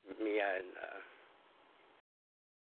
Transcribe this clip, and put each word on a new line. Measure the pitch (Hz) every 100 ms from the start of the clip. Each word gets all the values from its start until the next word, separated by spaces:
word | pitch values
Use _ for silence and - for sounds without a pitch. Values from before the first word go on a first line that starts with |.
| 95 95
Mia | 110 104 101 95
and, | 90 87
uh, | - 98 - - - - - - - - - - _ _ _ _ _ _ _